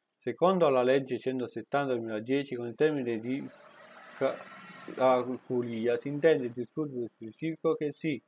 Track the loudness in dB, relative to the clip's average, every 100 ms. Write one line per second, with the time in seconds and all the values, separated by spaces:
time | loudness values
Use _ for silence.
0 | _ _ -6 2 4 6 4 6 6 4
1 | 2 -4 -2 -4 -4 -8 -4 -2 0 -2
2 | -2 -6 -2 -2 -2 -6 -8 0 0 2
3 | -2 -4 -4 -6 -8 -14 -20 -20 -20 -20
4 | -20 -4 -2 -2 -12 -18 -20 -18 -12 2
5 | 4 4 0 -6 -4 -4 -2 -2 0 -2
6 | -2 2 4 4 0 -6 -8 -6 -6 -6
7 | -8 -10 -16 -8 -6 -2 0 0 -2 -4
8 | -4 -4